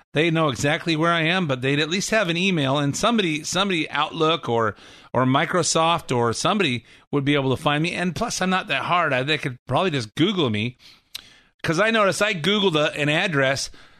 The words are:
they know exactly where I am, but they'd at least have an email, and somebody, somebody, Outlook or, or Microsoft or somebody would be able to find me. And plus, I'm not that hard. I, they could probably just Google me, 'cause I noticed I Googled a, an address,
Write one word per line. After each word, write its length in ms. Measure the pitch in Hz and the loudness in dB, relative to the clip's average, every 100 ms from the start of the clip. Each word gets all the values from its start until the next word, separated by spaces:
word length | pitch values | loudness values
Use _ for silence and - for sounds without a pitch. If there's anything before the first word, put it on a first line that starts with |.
| _ | _
they 160 | 139 170 | 0 2
know 180 | 165 156 | 2 0
exactly 480 | 110 143 156 175 156 | 0 0 0 -2 2
where 160 | 165 | 2
I 100 | 170 | 2
am, 240 | 160 185 165 | 2 0 0
but 140 | 127 | -2
they'd 200 | 131 143 | 0 0
at 100 | 156 | 0
least 200 | 190 - | -2 0
have 180 | 220 180 | 0 0
an 80 | 170 | 0
email, 420 | 190 170 135 147 | 0 2 0 0
and 180 | 143 135 | 0 0
somebody, 480 | 214 233 175 156 | 0 2 0 -2
somebody, 460 | - 175 202 170 - | -4 -2 0 -2 -2
Outlook 580 | 143 151 165 156 165 - | -4 -4 0 0 0 -2
or, 280 | 117 110 - - - - | 0 -2 -4 -18 -20 -6
or 140 | 120 131 | 0 2
Microsoft 920 | 135 165 180 151 165 165 165 - 123 | 2 2 0 0 2 2 0 -2 0
or 160 | 117 | 0
somebody 540 | 110 160 208 165 120 - - _ | 0 0 0 0 -4 -8 -20 _
would 140 | 143 | -2
be 100 | 139 | 2
able 200 | 147 135 | 2 2
to 80 | 120 | 0
find 200 | 151 147 | 0 0
me. 100 | 170 | -2
And 240 | - 180 156 | -2 -4 -4
plus, 240 | 233 - | -4 -2
I'm 80 | 185 | 0
not 200 | 185 180 | -2 -2
that 160 | 135 | -4
hard. 280 | 131 175 160 | 0 0 2
I, 120 | 127 | 0
they 140 | 139 151 | 0 -2
could 200 | 143 123 - | -4 -8 -4
probably 240 | 139 190 | 0 0
just 240 | 143 107 | -2 -4
Google 340 | - 185 185 131 | 0 2 2 0
me, 300 | 104 117 - - - _ - - - _ _ | 0 -4 -8 -20 -20 _ -16 -16 -20 _ _
'cause 180 | - 165 | -2 0
I 100 | 220 | 2
noticed 320 | 226 196 160 | 2 2 2
I 100 | 208 | -2
Googled 440 | 190 160 208 196 151 | 0 0 2 2 2
a, 180 | 156 | 0
an 140 | - 147 | 0 0
address, 640 | 156 196 143 135 135 - - - | 0 0 2 2 0 -4 -12 -20